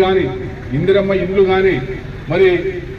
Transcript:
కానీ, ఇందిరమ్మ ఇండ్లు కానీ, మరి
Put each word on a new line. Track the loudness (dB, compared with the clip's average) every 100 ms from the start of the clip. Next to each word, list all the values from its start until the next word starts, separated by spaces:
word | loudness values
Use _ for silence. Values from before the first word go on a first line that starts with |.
| 4
కానీ, | 2 0 -4 -8 -10 -6 -2
ఇందిరమ్మ | 2 2 2 0
ఇండ్లు | 0 2 2
కానీ, | 4 2 0 -4 -8 -10 -12 -2
మరి | 2 4 2 -2 -6 -8